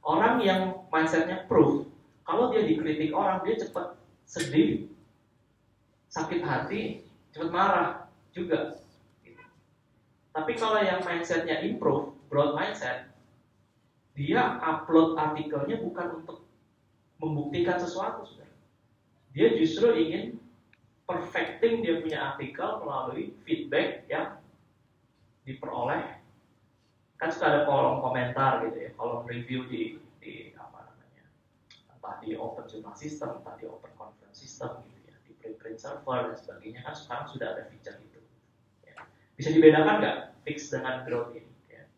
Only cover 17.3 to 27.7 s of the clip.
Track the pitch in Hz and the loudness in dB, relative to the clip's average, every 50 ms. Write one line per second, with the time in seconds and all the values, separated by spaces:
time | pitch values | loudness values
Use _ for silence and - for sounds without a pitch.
17.3 | 151 143 - - - 180 170 180 180 175 175 170 - - - - - - - - | -2 -2 -4 -2 0 0 0 2 0 0 -2 -4 -4 -4 -6 -6 -6 -8 -14 -16
18.3 | - - - - - _ _ _ _ _ _ _ _ _ _ _ _ _ _ _ | -20 -20 -20 -20 -20 _ _ _ _ _ _ _ _ _ _ _ _ _ _ _
19.3 | - - - 117 - 156 160 160 - - 233 233 - - 165 - - 196 208 240 | 2 4 4 6 6 6 4 2 4 4 4 4 6 4 2 0 0 -4 -6 -6
20.3 | 240 - - - _ _ _ _ _ _ _ _ _ _ _ - 180 170 - - | -10 -14 -16 -20 _ _ _ _ _ _ _ _ _ _ _ -6 -6 -6 -6 -6
21.3 | - 175 160 160 - - 226 233 226 226 - 175 165 165 160 160 151 143 143 139 | -4 -4 -4 -4 -2 2 2 2 2 2 0 0 0 0 0 -4 -4 -4 -4 -6
22.3 | 143 - 131 127 - - 180 - - - - - - - - - - - - - | -6 -6 -8 -8 -6 -4 -4 -4 -4 -4 -6 -6 -6 -6 -6 -6 -6 -6 -8 -8
23.3 | - - - - - - - - - 160 - - - - - - 156 147 190 - | -10 -16 -4 -4 -4 -2 -2 0 0 0 2 0 -2 -8 -8 -6 -4 -4 -4 -6
24.3 | - - - _ _ _ _ _ _ _ _ _ _ _ _ _ _ _ _ _ | -8 -16 -20 _ _ _ _ _ _ _ _ _ _ _ _ _ _ _ _ _
25.3 | _ _ _ 131 131 - - - - - - - - - - - - - - - | _ _ _ -14 -12 -10 -10 -8 -6 -4 -2 -2 -2 -2 -4 -6 -12 -16 -20 -20
26.3 | _ _ _ _ _ _ _ _ _ _ _ _ _ _ _ _ _ _ - - | _ _ _ _ _ _ _ _ _ _ _ _ _ _ _ _ _ _ -4 -4
27.3 | - - - 156 147 147 147 143 | -2 0 2 4 4 4 4 4